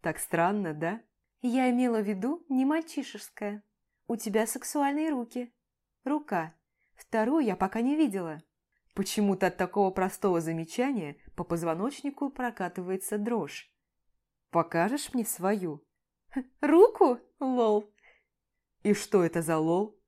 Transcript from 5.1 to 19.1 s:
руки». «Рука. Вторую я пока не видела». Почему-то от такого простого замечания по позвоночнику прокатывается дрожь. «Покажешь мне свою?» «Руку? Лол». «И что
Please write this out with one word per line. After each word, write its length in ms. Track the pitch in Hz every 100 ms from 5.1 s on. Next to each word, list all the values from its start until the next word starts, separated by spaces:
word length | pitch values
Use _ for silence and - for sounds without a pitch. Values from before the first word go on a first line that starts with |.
руки». 420 | 269 233 247 240 _ _ _ _ _
«Рука. 500 | - 294 294 190 160 _ _ _ _
Вторую 500 | _ - 226 220 320
я 120 | 247 185
пока 240 | 190 220
не 160 | 240 302
видела». 460 | 302 196 170 156 - _ _ _ _
Почему-то 540 | - 196 - 208 190 180
от 80 | -
такого 340 | 180 208 190
простого 500 | 190 190 - 202 170
замечания 760 | 160 165 165 - 254 254 151 139 -
по 80 | -
позвоночнику 880 | 170 170 170 165 220 285 285 277 285
прокатывается 880 | 277 247 233 180 185 180 190 - 214
дрожь. 540 | 208 233 151 - - _ _ _ _ _ _ _ _
«Покажешь 600 | 170 165 170 170 285 -
мне 120 | 254
свою?» 600 | 214 - 185 208 180 147 _ _ _ _ _ - - _
«Руку? 580 | 294 320 466 - 330 240 _ _
Лол». 520 | 262 254 226 208 208 _ _ _ _ _ _ _ _ _
«И 100 | 208
что 300 | 202 -